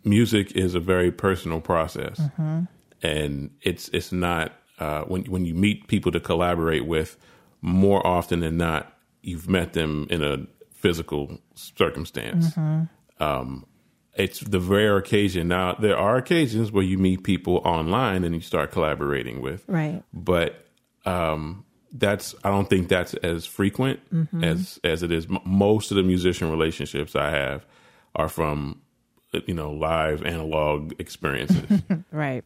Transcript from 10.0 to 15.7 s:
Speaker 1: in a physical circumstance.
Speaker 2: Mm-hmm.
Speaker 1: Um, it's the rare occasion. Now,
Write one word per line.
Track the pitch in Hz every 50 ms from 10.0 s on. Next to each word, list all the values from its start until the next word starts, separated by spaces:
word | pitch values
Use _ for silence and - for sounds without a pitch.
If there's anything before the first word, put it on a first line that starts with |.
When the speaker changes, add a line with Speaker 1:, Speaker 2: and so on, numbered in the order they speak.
| 76 -
Speaker 1:
in | - 82
a | 73 73 71 67 67 - _ _ - _
physical | - - - 95 85 80 - - 78 73 71 71 87 - _ _ _
circumstance. | - - - _ - 92 80 - 71 82 - - - 53 - - 170 165 165 156
Speaker 2:
Mm-hmm. | 170 156 156 156 160 165 160 _ _ _ _ _ _
Speaker 1:
Um, | - - 71 65 64 64 65 65 - _ _ _ _ _ _ _ _ _ _
it's | - 98 95 - -
the | - 107 101 92
rare | 87 90 98 101 107 107 101
occasion. | 98 92 - 117 104 104 98 87 90 82 87
Now, | 90 92 92 90